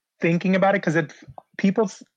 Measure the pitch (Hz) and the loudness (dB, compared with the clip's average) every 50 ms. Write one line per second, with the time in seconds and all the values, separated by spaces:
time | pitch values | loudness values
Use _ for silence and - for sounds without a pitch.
0 | _ _ _ _ - 170 170 175 - 185 190 190 180 190 202 196 - 175 151 170 | _ _ _ _ -2 0 0 0 0 0 2 2 2 2 2 0 0 0 0 0
1 | 160 143 - - - - - - - _ _ - - 196 190 - 220 190 - - | -2 -2 -10 -20 -20 -20 -20 -20 -20 _ _ 0 0 0 2 2 -2 -2 -4 -12
2 | - _ _ | -20 _ _